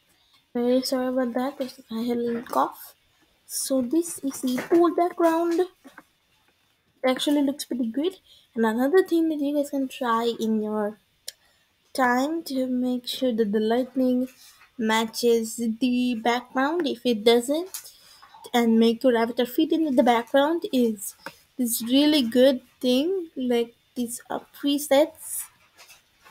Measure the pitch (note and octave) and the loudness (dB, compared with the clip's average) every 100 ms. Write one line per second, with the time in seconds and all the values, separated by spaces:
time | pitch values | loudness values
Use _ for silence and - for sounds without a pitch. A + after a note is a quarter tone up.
0 | _ _ _ _ _ A#3+ A#3+ B3+ C4 C4 | _ _ _ _ _ -2 2 2 0 -2
1 | B3+ B3+ B3 B3 C4 C#4+ B3+ - - A3+ | -2 -2 -2 -2 -4 -6 -10 -12 -12 -8
2 | A#3+ A#3+ A#3+ A#3 B3+ B3+ D4+ - - - | -4 -2 -2 -4 -4 -2 -2 -6 -20 -20
3 | _ _ _ _ - - - C4+ A#3+ D#4+ | _ _ _ _ -12 -8 -2 -2 0 -2
4 | E4+ - C#4 - B3+ B3+ - E4+ E4+ E4+ | -2 -6 -8 -6 -4 -4 2 4 4 2
5 | F4 - E4+ E4 E4+ E4 F4+ _ C4+ - | 0 2 2 2 0 0 -2 _ -20 -20
6 | _ _ _ _ _ _ _ _ _ _ | _ _ _ _ _ _ _ _ _ _
7 | B3+ C4 D4+ D4 C#4 C#4 - B3 A#3 C4+ | -2 -2 0 0 0 -4 -8 -6 -4 -4
8 | E4+ - _ _ _ A3+ A3 A3+ C4+ F#4+ | -4 -6 _ _ _ -2 0 0 2 2
9 | F#4+ E4 D#4+ D4+ C#4+ D4 C#4+ C#4 C4 - | 2 0 0 -2 -2 -2 -2 -4 -6 -6
10 | A#3 A3+ A#3+ A3+ A3 A3 G#3+ G#3+ G#3 G#3+ | -2 0 -2 -2 -2 -2 -2 -4 -4 -8
11 | _ _ - - _ _ _ _ _ - | _ _ -20 -20 _ _ _ _ _ -2
12 | B3 B3 C#4 E4 - C4 B3+ B3 B3 B3 | 0 2 0 -4 -4 -4 -2 -2 -2 -4
13 | B3 - C4 A3 G#3+ A3 A3 A#3+ B3+ C4+ | -6 -4 -2 0 0 0 0 0 -2 0
14 | B3+ B3 B3+ - - - _ - A3 A3 | 2 0 -2 -10 -20 -20 _ -4 0 0
15 | A3+ - A#3+ A#3 A3 - A#3 A3 B3+ B3 | -2 0 2 2 0 -4 -4 -2 0 0
16 | B3 A3+ A#3+ A#3+ - C4 C#4 F4 C#4+ A#3 | 0 0 -2 -2 -2 -2 -2 0 -2 -2
17 | B3 G#3+ A3+ A#3 A#3+ D#4 F#4 - - - | -2 2 4 4 2 -4 -4 -12 -18 -20
18 | - - - - - A#3+ A#3 A3+ A3+ A#3 | -20 -20 -20 -20 -4 0 4 4 4 4
19 | C4 A3+ A#3 A#3+ A#3+ - D4+ D#4+ D#4 B3+ | 2 2 0 -2 -2 0 0 0 0 4
20 | B3 A#3 A#3 C#4 C#4+ E4+ G#4+ B3+ A#3 G#3 | 4 4 2 2 2 0 -2 0 0 0
21 | - - - - _ - A#3+ A#3 A3+ C4+ | -8 -14 -20 -20 _ -6 -4 -4 0 2
22 | D4+ D4+ A3+ B3 C4+ B3+ - _ B3+ B3+ | 4 4 2 4 4 4 -4 _ 0 0
23 | E4 F#4+ E4 C#4 B3 A#3+ A#3 _ _ - | 0 -4 -6 -6 -2 -2 -2 _ _ -10
24 | A#3 A#3+ - - - - C#4+ C#4+ - C4+ | -8 -10 -10 -10 -10 -6 -2 -2 2 2
25 | D#4+ - - - - _ _ _ - - | 2 -2 -12 -12 -12 _ _ _ -20 -20
26 | _ _ - | _ _ -20